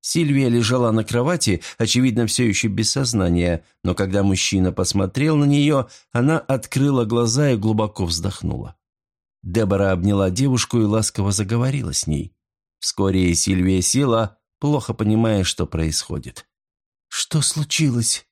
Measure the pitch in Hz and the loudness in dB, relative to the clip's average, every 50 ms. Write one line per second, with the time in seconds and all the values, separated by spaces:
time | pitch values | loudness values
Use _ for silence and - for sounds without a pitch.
0 | - - - 165 170 147 143 139 135 127 117 120 117 107 127 127 123 117 110 113 | -8 -4 -2 -2 0 2 2 2 2 2 2 2 2 2 2 2 2 2 2 0
1 | 110 - - 120 123 147 180 165 - - 98 82 - - - _ 113 107 - 123 | 0 0 -2 -2 0 0 -2 -2 0 0 0 -2 -2 -10 -6 _ -2 0 2 2
2 | 127 131 110 110 120 110 - - 123 117 98 - - 113 98 98 110 - - 139 | 2 2 2 0 -2 -2 0 0 0 0 0 0 -2 -2 -2 -2 -2 -2 -2 -2
3 | 139 117 117 110 92 87 87 85 87 87 85 82 - _ _ _ _ 98 90 - | -2 -2 0 0 2 2 2 2 2 0 0 -2 -4 _ _ _ _ -4 -2 -2
4 | 101 95 92 101 98 98 95 90 - - - 95 92 92 87 - 92 - - 101 | -2 -2 0 0 2 2 2 0 0 0 0 2 0 0 0 -2 -4 -2 0 -2
5 | 95 92 - - 143 156 156 147 143 143 143 143 143 147 151 139 123 - - - | -2 -2 -2 -2 0 2 2 2 4 4 4 4 4 2 2 0 -2 -4 -10 -20
6 | _ _ _ 120 120 143 160 160 - _ 135 131 - - - 131 135 143 139 131 | _ _ _ 0 2 2 2 0 -2 _ -4 -4 -4 -4 -2 0 2 2 2 2
7 | 120 107 117 117 120 113 110 131 147 143 127 110 98 110 110 107 110 107 - - | 0 0 0 0 2 2 2 2 2 2 0 0 0 0 0 2 0 -2 -2 -4
8 | 98 85 85 - 82 98 95 - - - 67 65 55 - - _ _ _ _ _ | -4 -4 -4 -4 -4 -6 -6 -4 -6 -6 -6 -6 -8 -12 -16 _ _ _ _ _
9 | _ _ _ _ _ _ _ _ - - 87 107 113 98 101 95 98 98 95 90 | _ _ _ _ _ _ _ _ -14 -4 -2 0 0 2 2 2 2 2 0 2
10 | 87 101 104 98 98 92 92 104 135 139 131 120 - - - 120 113 107 104 110 | 2 2 2 2 2 0 0 0 0 0 0 0 -2 -2 0 0 2 2 2 0
11 | 107 - - - 98 98 101 - 107 95 113 117 120 131 135 143 127 90 69 - | -2 -2 -2 -2 -2 0 0 -2 -2 -2 -2 -2 -2 -2 -2 -4 -6 -4 -4 -4
12 | - - 78 71 - - _ _ _ _ _ _ _ _ _ _ - - - - | -2 -2 -2 -4 -4 -8 _ _ _ _ _ _ _ _ _ _ -8 -8 -4 0
13 | 101 95 95 95 92 87 85 82 - - 95 92 90 92 95 92 90 - - 135 | 0 0 2 2 2 2 2 0 0 0 0 2 2 2 2 2 0 0 0 0
14 | 143 135 117 113 113 101 - _ _ _ _ _ - 143 147 139 - - 110 - | 2 2 2 0 0 -2 -6 _ _ _ _ _ -2 -2 -2 -2 -2 -6 -6 -2
15 | 110 104 107 113 113 113 107 101 92 - - - 85 76 - 82 80 80 76 - | 0 2 2 4 2 2 2 2 0 -2 -2 -4 -4 -4 -2 -2 -2 0 -2 -4
16 | - - 80 78 67 - - - - _ _ _ _ _ _ _ _ _ _ _ | -6 -6 -8 -8 -8 -12 -18 -20 -20 _ _ _ _ _ _ _ _ _ _ _
17 | _ _ - - - - - 156 143 - - 156 147 - - - 160 147 120 120 | _ _ -8 -8 -8 -2 -2 -2 0 0 -2 -4 -4 -4 -2 0 0 2 2 0
18 | 117 - - - - _ | 0 0 -2 -4 -6 _